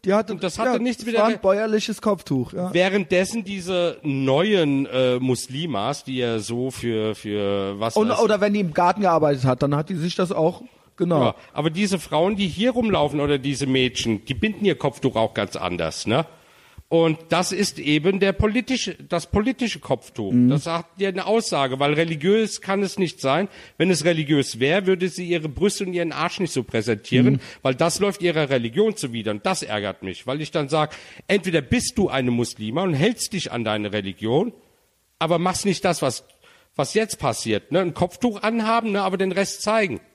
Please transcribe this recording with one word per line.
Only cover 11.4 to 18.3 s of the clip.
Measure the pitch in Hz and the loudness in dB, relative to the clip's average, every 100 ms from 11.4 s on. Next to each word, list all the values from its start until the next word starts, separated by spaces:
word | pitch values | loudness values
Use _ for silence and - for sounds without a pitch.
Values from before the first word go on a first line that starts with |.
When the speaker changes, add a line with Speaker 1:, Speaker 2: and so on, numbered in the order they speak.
| - | -10
Speaker 2:
aber | - 151 | -4 -2
diese | 160 202 185 | 0 -2 -2
Frauen, | - 151 180 208 | -2 0 2 0
die | 196 | -2
hier | 156 240 | 0 0
rumlaufen | 240 233 175 147 147 | 2 2 2 2 0
oder | 143 143 | 0 0
diese | 131 127 135 | 0 -2 0
Mädchen, | 131 127 127 117 107 | 2 2 0 -2 -2
die | - | -2
binden | 135 220 208 | -2 -2 2
ihr | 202 151 | 0 2
Kopftuch | 143 - 135 113 | -2 0 0 2
auch | 113 | 0
ganz | - 101 - | 0 -4 -4
anders, | 87 87 82 - - | -4 -2 -4 -4 0
ne? | 123 156 - _ _ _ - _ | 0 0 -10 _ _ _ -20 _
Und | 165 165 156 - | 2 2 0 -2
das | 170 185 | 0 0
ist | 196 202 - | -2 -2 -2
eben | 143 151 160 196 | 0 2 2 2
der | 196 | 0